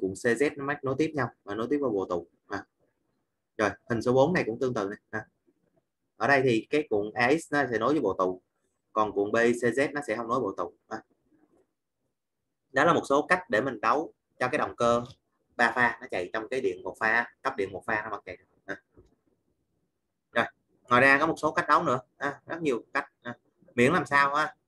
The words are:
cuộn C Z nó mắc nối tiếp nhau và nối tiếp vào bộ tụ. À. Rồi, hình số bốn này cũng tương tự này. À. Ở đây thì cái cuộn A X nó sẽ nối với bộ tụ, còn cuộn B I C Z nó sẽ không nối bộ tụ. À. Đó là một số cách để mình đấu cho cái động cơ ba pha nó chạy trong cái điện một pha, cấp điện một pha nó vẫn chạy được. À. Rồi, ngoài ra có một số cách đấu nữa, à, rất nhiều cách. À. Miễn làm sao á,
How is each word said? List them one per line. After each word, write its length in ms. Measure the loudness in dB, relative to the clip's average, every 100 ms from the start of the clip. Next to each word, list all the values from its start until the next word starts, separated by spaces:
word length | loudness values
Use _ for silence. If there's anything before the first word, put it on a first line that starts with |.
cuộn 100 | -6
C 100 | -2
Z 260 | 0 2 0 -2
nó 80 |
mắc 200 | -8 -6
nối 100 | -4 -2
tiếp 140 | -2
nhau 160 | -2 -6 -6
và 100 | -10
nối 120 | -6 -4
tiếp 80 | -2
vào 120 | -2
bộ 160 | -2 -2
tụ. 180 | -4 -6 _ -12
À. 160 | -12 -12 _ _ _ _ _ _ _ _ -2
Rồi, 120 | -2 -2 -6
hình 120 | -4
số 100 | 2
bốn 200 | 4 4
này 120 | 2 -2
cũng 120 | -4
tương 140 | -4
tự 140 | -2 -4
này. 100 | -6 _
À. 160 | -10 -10 _ _ _ _ _ _ _ _ -4
Ở 100 | 2
đây 160 | 4
thì 220 | 4 2 2
cái 160 | -2 0
cuộn 200 | -2 -2
A 160 | 0 2 2
X 140 | 0
nó 120 | -2 0
sẽ 80 | 0
nối 140 | 0
với 80 | 0
bộ 140 | 0 0
tụ, 240 | -2 -2 _ _ _ _ _
còn 200 | -2 0
cuộn 200 | 0 0
B 40 | 2
I 160 | 2
C 100 | 2
Z 300 | 0 0 -2
nó 80 | -4 -6
sẽ 100 | -6
không 120 | -2
nối 120 | -2
bộ 120 | -2 -4
tụ. 180 | -8 -10 -14
À. 140 | -14 -14 _ _ _ _ _ _ _ _ _ _ _ _ _ _ _ _
Đó 120 | 0
là 80 | 4
một 100 | 4 2
số 180 | 2 2
cách 240 | 0 0
để 100 | 0
mình 200 | 0 -2
đấu 320 | 0 0 -2 -10 _ -6
cho 100 | -2
cái 100 | -2
động 180 | -2 0
cơ 260 | 2 2 -2 -12 _ _ _ 0
ba 160 | 0
pha 240 | 2 0 0
nó 60 | -8
chạy 200 | -6 -6
trong 160 | -6 -6
cái 120 | -4
điện 220 | -4 -4
một 140 | -8 -4
pha, 340 | 0 0 -2 _
cấp 120 | -6 -4
điện 160 | -6
một 100 | -6 -6
pha 160 | -6
nó 80 | -6
vẫn 120 | -10 -12
chạy 100 | -18
được. 80 | _ _
À. 120 | -16 -16 _ _ -20 _ _ _ _ _ _ _ _ _ _ _ _
Rồi, 120 | -2 -2 -4 _ _ 2
ngoài 120 | 6
ra 180 | 6 6
có 80 | 4
một 80 | 0
số 160 | -2
cách 160 | 0 2
đấu 140 | 2
nữa, 180 | 2 -2 -4 -8
à, 240 | -8 -8 -10
rất 160 | -6
nhiều 220 | -2 -2 -4
cách. 180 | -6 -6 _
À. 160 | -14 -14 _ _ _
Miễn 180 | 2 4
làm 140 | 2 2
sao 280 | 2 2
á, 200 | 2 -2 -6